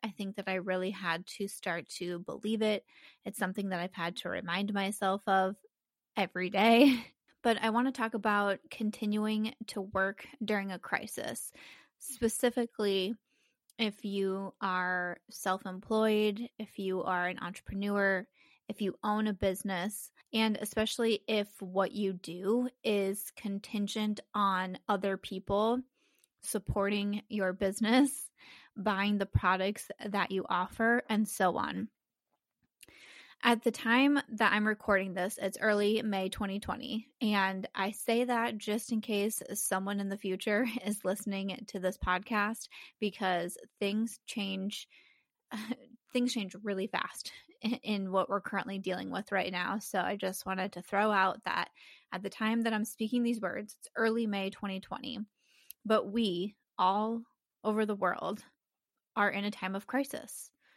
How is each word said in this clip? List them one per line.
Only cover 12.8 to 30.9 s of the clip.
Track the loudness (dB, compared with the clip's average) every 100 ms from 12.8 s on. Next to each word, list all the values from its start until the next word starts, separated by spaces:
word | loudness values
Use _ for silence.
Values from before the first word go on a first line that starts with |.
| 2 2 0 -4 _ _ _ _ _ -4
if | -2 -2
you | -4 0 0 0 -4 -4
are | -2 0 0 0 -2 -6 -12
self-employed, | -6 -2 -2 -4 -8 -2 2 4 4 2 0 -6 -10
if | -10 -6
you | -2 0
are | 0 0 0
an | -4
entrepreneur, | -8 -8 -8 -4 0 2 4 2 -2 _ _ _ -12
if | -4
you | -2 -2 0
own | 0 0
a |
business, | 0 0 0 -2 -2 -4 -6 -12 _ _
and | 0 2 0
especially | -2 -2 0 2 2 2 0
if | -2 -2 -6
what | -4 0 0
you | 0 -2
do | -2 -8 -4 0 2 0 -2
is | 0 2 2 -2 -8 -8
contingent | -6 -6 -4 -2 -2 0 -2 -2 -4 0
on | 2 2 -2 -4 -2
other | 0 0 -2
people | -4 -8 0 2 4 2 -2 _ _ _ _ _
supporting | -6 -4 -2 0 0 2 0 -2 -4
your | -2 0
business, | 0 0 2 4 6 6 2 -12 _ -20 -20 -16 -4
buying | 0 2 2 2
the | 2
products | 2 4 4 2 -2 -8 -10 -4
that | -2 0
you | -2 0
offer, | 0 0 2 4